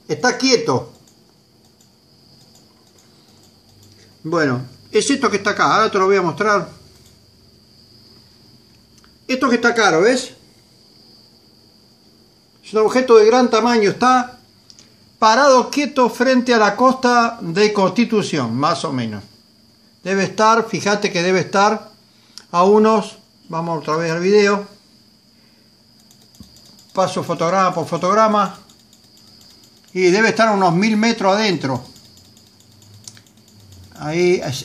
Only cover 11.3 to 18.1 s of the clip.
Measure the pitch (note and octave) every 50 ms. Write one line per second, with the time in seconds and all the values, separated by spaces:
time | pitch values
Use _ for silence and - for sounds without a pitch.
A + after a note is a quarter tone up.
11.3 | _ _ _ _ _ _ _ _ _ _ _ _ _ _ _ _ _ _ _ _
12.3 | _ _ _ _ _ _ _ - G3 A3 A3 G3+ G#3+ B3+ B3+ B3+ A#3 A3 G#3+ A3
13.3 | A#3+ B3+ B3+ A#3+ A#3 A3 A3+ A#3+ A#3+ A3+ G3+ G#3+ A3 - B3 B3+ B3+ B3+ A#3+ -
14.3 | - - _ _ _ _ _ _ _ - - _ _ _ _ _ _ _ A3+ A3
15.3 | A3 B3 C#4+ C#4+ C4 B3+ A3+ F3 - C#4+ D4 B3+ - C4+ B3 A3+ A#3 - B3 C4
16.3 | C4 B3+ A#3+ B3+ A#3+ A3+ G#3+ G3+ G3+ G3+ B3 C4 B3+ B3 - B3 B3 A#3+ A#3 A#3
17.3 | - - F#3+ E3+ D#3+ G3 G#3+ G#3 G#3 G#3 F#3+ F#3 F#3 B3 A#3 A#3